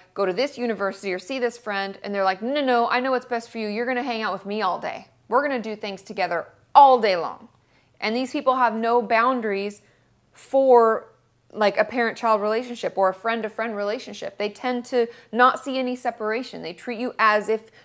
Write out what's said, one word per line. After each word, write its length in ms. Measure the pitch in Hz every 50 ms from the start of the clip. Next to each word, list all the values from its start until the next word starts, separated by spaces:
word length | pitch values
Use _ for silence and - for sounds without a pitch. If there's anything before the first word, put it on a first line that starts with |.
| - _ _
go 120 | - 196
to 60 | 185
this 260 | 180 190 262 294 - 233
university 540 | 247 233 220 185 202 190 190 196 202 196
or 60 | 180 185
see 200 | 185 - 269 262
this 180 | 247 233 233
friend," 420 | - - 214 202 196 196 196 196 -
and 120 | - 208 202
they're 100 | 202 196
like, 180 | 190 190 190
"No, 100 | 214 247
no, 80 | 285 294
no, 280 | 277 254 247 233 233 -
I 120 | - 247
know 120 | 254 269
what's 140 | 254 247 247
best 240 | - 247 233 233 -
for 80 | - 226
you. 80 | 220
You're 200 | 208 208 220 240
gonna 160 | 247 254 247
hang 200 | 269 269 233 220
out 100 | 220 214
with 140 | - - 196
me 160 | 196 202 220
all 160 | 208 185 - -
day. 300 | - - - - - _ _ _ _ -
We're 140 | 214 262
gonna 160 | 285 294 269 240
do 160 | 208 226 214
things 280 | 214 - 202 196 185
together 440 | - - 202 196 185 170 175 165 - - _ _ _ _ _
all 240 | 285 285 269 262 240
day 180 | 214 208 185
long." 320 | 170 156 113 82 - - - _ _ _ _ _ _ _ _ _ _
And 160 | - 214 226
these 160 | 247 262 247
people 240 | - 294 - 262 254
have 180 | 262 247 226 220
no 280 | 220 226 226 240 240
boundaries 800 | 226 196 233 220 233 254 262 247 220 214 196 196 196 208 208 - _ _ _ _ _ _ _ _ _ _
for, 760 | _ - - - - 269 269 262 247 240 226 220 220 - - - _ _ _ _ _ _ _ _
like, 240 | - 208 214 202 196
a 80 | - 214
parent-child 560 | 214 233 254 233 220 - - - 226 220 208
relationship 560 | 202 214 220 233 254 247 240 - - 185 -
or 120 | 196 190 185
a 60 | 190
friend-to-friend 600 | - - 226 226 233 220 208 214 - 220 233 214
relationship. 640 | 202 202 202 220 262 - - 208 - - - - -
They 100 | 208 208
tend 360 | 208 - - 254 247 240 240
to 220 | - 269 247 233 233 - - - _
not 300 | - 233 247 262 - -
see 160 | - 277 254 262
any 180 | 254 247 247
separation. 640 | 247 - 247 233 - 220 214 214 254 254 - - 165
They 100 | 165 160
treat 260 | 175 - - 247 240 214
you 160 | 247 247 - -
as 300 | 220 214 208 214 202 208
if 220 | 220 214 - - _ -